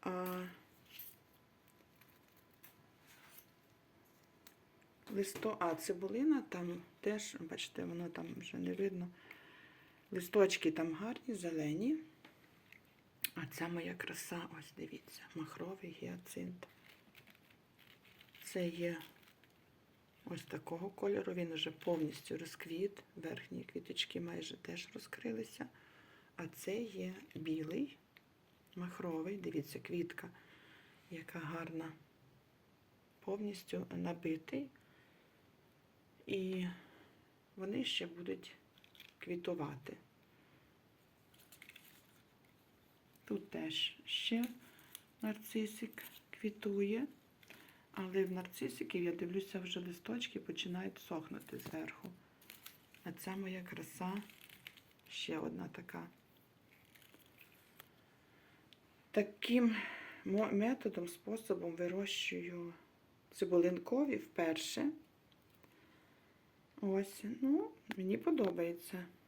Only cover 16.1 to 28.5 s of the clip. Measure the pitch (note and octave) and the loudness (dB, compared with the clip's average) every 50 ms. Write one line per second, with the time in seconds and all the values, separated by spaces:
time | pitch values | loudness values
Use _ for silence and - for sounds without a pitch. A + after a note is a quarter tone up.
16.1 | F3+ F3 F3+ - - F#3 F3+ F3+ F3+ F3+ - - - - - - - - - - | -6 -6 -8 -10 -8 -6 -6 -6 -6 -8 -12 -16 -18 -20 -20 -20 -20 -20 -20 -20
17.1 | - - - - - - - - - - - - - - - - - - - - | -20 -20 -20 -20 -20 -20 -20 -20 -20 -20 -20 -20 -20 -20 -20 -20 -20 -20 -20 -20
18.1 | - - - - - - - - - F#3+ F3+ F3 E3+ E3+ E3+ F3 E3+ D#3+ - - | -20 -20 -20 -20 -20 -16 -14 -4 0 2 2 2 2 2 2 2 2 0 -6 -10
19.1 | - - - - - - - - - - - - - - - - - - - - | -16 -20 -20 -20 -20 -20 -20 -20 -20 -20 -20 -20 -20 -20 -20 -20 -20 -20 -20 -20
20.1 | - - - - F3 - - - E3 E3 - - E3+ E3 F3 G3+ G3 - - G3+ | -20 -16 -10 -8 -8 -8 -8 -6 -8 -8 -4 -4 -4 -4 -4 -6 -4 0 2 4
21.1 | G3+ G3+ F#3+ G3 F3+ F3+ F3 E3 E3 D#3 D3+ E3 D#3 - - - F3 D#3+ D#3 D3 | 4 4 2 0 0 0 0 0 0 -2 -2 -2 -4 -4 2 2 4 4 4 2
22.1 | C3 - - - D#3+ D#3 E3 E3+ - - - E3 E3 E3+ F#3+ G3+ G3 - - - | 0 -4 -6 -6 -4 -4 -4 -6 -8 -10 -8 -6 -2 0 0 0 0 -4 -18 -16
23.1 | - - E3 E3 - - - - - - - - - F3 F3 - - - - - | -14 -8 -4 -4 -4 -4 -6 -6 -6 -6 -6 -4 -6 -8 -6 -4 -2 -2 -2 0
24.1 | - F3 E3+ E3+ E3+ E3+ D#3+ D#3 - - - - E3+ F3 - - - - - - | 0 -4 -4 -2 -4 -4 -6 -6 -8 -10 -8 -8 -6 -6 -8 -8 -10 -12 -10 -10
25.1 | - - - A#3+ A3+ A3 A3+ - - - C4+ B3 - - - - - - - - | -12 -6 -4 -2 -2 -2 -4 -6 -6 -10 -10 -10 -10 -20 -20 -20 -20 -20 -20 -20
26.1 | - - - - - - F3 E3 - - - - F#3+ A3 A#3+ A3 F#3+ F#3+ F#3 F#3 | -20 -20 -20 -20 -10 -8 -8 -8 -8 -6 -4 -2 -2 -2 -2 -4 -4 -4 -4 -4
27.1 | F#3 F#3+ - - - - D#3 D#3+ D#3 D#3+ D#3 D3+ E3+ A#3 C#4+ C#4+ - - - _ | -4 -6 -12 -10 -8 -6 -2 0 0 0 0 0 0 0 0 0 -2 -14 -20 _
28.1 | _ - - - - _ - - | _ -20 -20 -20 -20 _ -20 -20